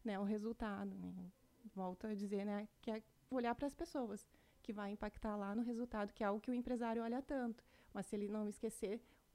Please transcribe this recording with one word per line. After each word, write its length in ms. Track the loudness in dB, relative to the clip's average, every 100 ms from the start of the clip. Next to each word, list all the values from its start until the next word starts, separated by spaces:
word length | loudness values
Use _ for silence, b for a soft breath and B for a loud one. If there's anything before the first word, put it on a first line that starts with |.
| 0
né, 100 | 2
ao 80 |
resultado, 720 | 4 2 0 -2 -2 0 -2 -4
né? 340 | -6 -6 -8 -12 -20 -20 -10 -4
Volto 320 | -2 -2 -2
a 60 |
dizer, 320 | 0 0 2 2
né, 220 | 0 -2 -6
que 100 | -2
é 120 | -2 -4 -18 -2
olhar 240 | 2 2 2
pras 200 | 0 -2
pessoas, 500 | -4 -2 -2 -4 -10 b b b
que 100 | -6
vai 200 | -4 -2
impactar 440 | -2 -4 -2 -2 0
lá 180 | 0
no 100 | 2
resultado, 500 | 2 0 0 0 -2
que 100 | 2
é 40 | 2
algo 120 | 4
que 100 | 2
o 40 |
empresário 500 | 0 2 2 2 2
olha 180 | 2 0
tanto. 400 | 0 0 0 -2 B B B
Mas 120 | -6 -2
se 100 | 0
ele 140 | 0
não 180 | 0 0
esquecer 540 | 0 -2 0 -2 -2 b b b